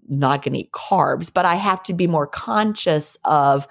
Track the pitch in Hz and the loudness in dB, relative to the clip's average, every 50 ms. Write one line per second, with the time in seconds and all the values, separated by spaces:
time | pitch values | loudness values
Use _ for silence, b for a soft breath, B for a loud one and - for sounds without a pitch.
0 | _ - 143 139 139 131 139 139 - 139 135 135 - _ - - - - 196 185 | _ -6 -4 0 0 0 0 0 -2 -4 -4 -4 -6 _ -12 -12 -6 -2 0 2
1 | 147 139 135 - 170 - - 185 180 180 170 190 196 202 190 185 - - 180 170 | 2 2 0 -2 -4 -4 -2 0 2 2 2 0 0 -2 -2 -2 -2 -6 -4 0
2 | 180 175 165 156 143 143 - - - - 220 214 214 214 214 - - 185 156 151 | 0 2 2 0 -2 -2 -6 -10 -6 -2 -2 0 0 0 -2 -2 0 0 0 0
3 | 151 - - - - - 156 147 139 139 139 139 139 b | 0 -4 -12 -6 -2 2 2 4 4 4 4 2 0 b